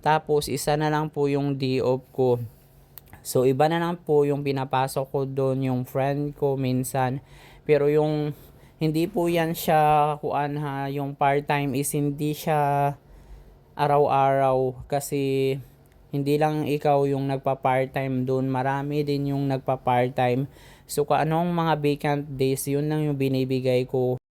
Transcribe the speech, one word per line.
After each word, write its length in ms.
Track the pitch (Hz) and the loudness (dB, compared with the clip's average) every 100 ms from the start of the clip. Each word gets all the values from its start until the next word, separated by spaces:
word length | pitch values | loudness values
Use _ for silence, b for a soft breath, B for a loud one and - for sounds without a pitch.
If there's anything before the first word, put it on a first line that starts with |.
| - | 2
Tapos, 480 | 156 - 151 147 | 0 2 -2 0
isa 240 | 135 - 147 | -4 -2 0
na 160 | 156 | 0
lang 160 | 151 156 | 0 -4
po 160 | 151 143 | -2 0
yung 320 | 143 143 139 | 0 -2 -2
day 240 | 135 131 | -2 0
off 240 | 120 131 - | 0 -2 -4
ko. 240 | - 127 120 117 - _ - - - - - - | 0 2 2 -2 -14 _ -20 -20 -20 -20 -18 -2
So, 160 | 131 | 2
iba 240 | 127 131 156 | 4 4 2
na 160 | 165 | 2
lang 160 | 170 175 | -2 -4
po 240 | - 147 | 0 2
yung 240 | 143 143 143 | 4 0 -2
pinapasok 640 | 135 135 131 135 143 135 | -4 -2 0 0 -2 -4
ko 160 | 143 135 | -4 -4
doon, 400 | 135 135 131 131 | -2 0 0 -2
yung 160 | 127 | -2
friend 560 | 127 139 135 143 147 139 | -4 -2 -2 -2 -4 -2
ko 160 | 143 | -2
minsan. 720 | 135 131 127 127 139 131 131 B B B B - | 0 0 -2 -2 -2 -2 -4 B B B B 0
Pero 240 | 147 143 | 2 4
yung, 480 | 151 151 151 147 147 B B B B | 2 2 0 -4 -6 B B B B
hindi 320 | 156 156 165 | -2 0 -2
po 160 | - 170 | -2 0
yan 240 | 170 160 165 | 0 0 -2
siya, 560 | - 156 151 151 147 147 | 2 4 6 4 2 0
kuan 400 | - 139 143 147 | -4 -2 -2 -4
ha, 320 | 147 139 139 | -6 -6 -6
yung 240 | 139 139 143 | -6 -6 0
part-time 560 | 143 143 147 147 143 | 2 2 0 -2 0
is 160 | 131 139 151 | -2 -2 -2
hindi 400 | 143 143 151 151 | -2 -2 -4 -4
siya 560 | - 151 143 143 143 143 - b b b b b _ | 0 2 2 2 0 -2 -14 b b b b b _
araw-araw 1120 | - 147 143 147 139 135 135 139 131 131 127 - | -4 2 4 4 4 4 4 2 2 0 -4 -6
kasi 720 | 143 - 143 139 135 135 135 123 B - _ - | -6 -4 -4 -2 0 0 -2 -8 B -20 _ -8
hindi 240 | 147 139 147 | -4 0 2
lang 320 | 156 151 147 | 2 0 -2
ikaw 400 | 147 147 143 139 | 0 2 2 2
yung 160 | 139 139 | 0 -2
nagpa-part-time 960 | 135 139 135 135 131 135 143 135 127 | -2 -2 0 0 0 0 -4 -2 -2
doon. 240 | 127 131 131 | 0 -2 0
Marami 560 | 131 131 139 143 147 | -2 -2 -2 -4 -4
din 320 | 147 139 139 | -2 -2 -2
yung 160 | 139 139 | -2 -2
nagpa-part-time. 960 | 135 - 131 - 123 127 135 127 123 139 B B B B | -2 -2 -4 0 2 2 0 0 0 -2 B B B B
So, 240 | - 147 | -4 0
kung 80 | 143 | 0
anong 320 | 151 160 175 | 2 0 0
mga 240 | 175 165 151 | 0 0 0
vacant 420 | 147 143 151 143 147 131 | 0 0 -2 -2 -4 -2
days, 320 | 135 135 - | -2 0 -2
yun 160 | 139 151 | -2 0
lang 160 | 151 | -2
yung 160 | 151 143 | -2 0
binibigay 720 | 135 131 131 131 127 127 131 | 0 0 0 0 2 0 0
ko. 320 | 135 127 127 _ | 0 0 -2 _